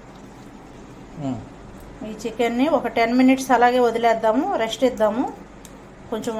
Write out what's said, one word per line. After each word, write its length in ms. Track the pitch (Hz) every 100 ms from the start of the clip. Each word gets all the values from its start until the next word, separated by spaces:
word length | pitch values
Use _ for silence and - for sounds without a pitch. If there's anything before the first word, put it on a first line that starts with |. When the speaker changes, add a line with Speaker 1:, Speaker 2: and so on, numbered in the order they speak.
| - - - - - - - - - - - -
Speaker 1:
మ్మ్. 180 | 139 113 - - - - - - 214
Speaker 2:
ఈ 20 | 214
చికెన్ని 440 | 233 220 233 240 294 277
ఒక 120 | 233 233
టెన్ 160 | 233 254
మినిట్స్ 300 | 254 262 262 240
అలాగే 240 | 247 247 233
వదిలేద్దాము, 580 | 226 233 226 220 240 381 339
రెస్ట్ 220 | 220 - 254
ఇద్దాము. 360 | 202 214 226 320 - - - - - - - -
కొంచెం 260 | 220 240